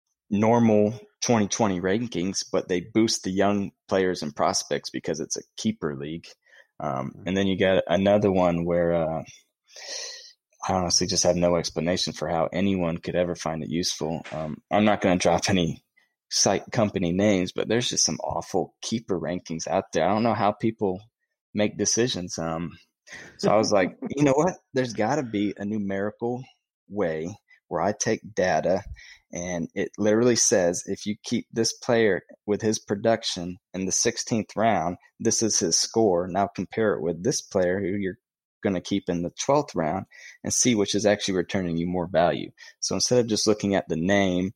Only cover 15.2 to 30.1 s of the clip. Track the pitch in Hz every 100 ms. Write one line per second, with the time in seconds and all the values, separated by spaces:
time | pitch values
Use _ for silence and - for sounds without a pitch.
15.2 | 90 85 - 95 82 - _ _ _ _
16.2 | - - 113 95 - - 104 95 87 92
17.2 | 107 95 90 - - 113 120 - - 76
18.2 | 78 82 - 92 76 _ - 113 - 90
19.2 | 78 92 - 82 - 92 - 85 85 107
20.2 | 110 98 101 - 113 113 101 92 - _
21.2 | _ _ _ 104 104 90 101 107 123 90
22.2 | 90 - 82 80 85 - _ _ - -
23.2 | - - 202 107 101 104 92 - 220 139
24.2 | 147 135 165 - _ 127 127 104 107 151
25.2 | 123 104 101 - 101 110 98 98 104 -
26.2 | 117 123 131 _ _ _ _ 98 87 78
27.2 | 85 104 _ _ - 82 90 101 117 110
28.2 | 101 101 92 80 85 95 - - - -
29.2 | _ - 87 87 - 98 87 - 107